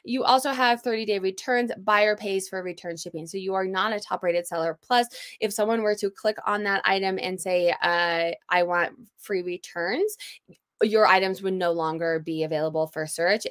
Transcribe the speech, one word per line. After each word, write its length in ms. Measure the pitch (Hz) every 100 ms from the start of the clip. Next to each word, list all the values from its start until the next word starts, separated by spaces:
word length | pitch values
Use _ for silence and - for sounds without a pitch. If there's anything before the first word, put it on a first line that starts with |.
You 200 | - 262
also 260 | - 254 277
have 320 | 262 247 240
thirty-day 380 | 247 220 214 202
returns. 520 | 190 190 - 247 240 202
Buyer 380 | 196 208 214 208
pays 340 | 208 190 190
for 140 | 180
return 340 | 180 170 175 165
shipping. 300 | 180 160 165
So 100 | 196
you 160 | 190
are 140 | 190 185
not 260 | 190 214
a 60 | 208
top-rated 480 | - 185 180 175 175
seller. 320 | 170 165 160
Plus, 240 | - 247 240 - - -
if 120 | 214
someone 300 | 214 220 226
were 100 | 214
to 160 | 208 202
click 280 | - 214 214 -
on 160 | 208
that 180 | 202 196 -
item 340 | 196 190 190
and 180 | 185 185
say, 360 | 185 180 175 -
uh, 480 | 175 175 170 170 170 - -
"I 140 | 180
want 300 | 175 175 170 - - _
free 240 | - 190
returns," 760 | 180 175 - 175 175 262 427 - - - _ - _ -
your 240 | 220 214 214
items 380 | 190 190 190
would 100 | 190
no 180 | 185 175
longer 460 | 170 160 160 165 160
be 240 | 160 160
available 440 | 156 151 156 156 156
for 180 | 160 156
search 400 | - 170 220 -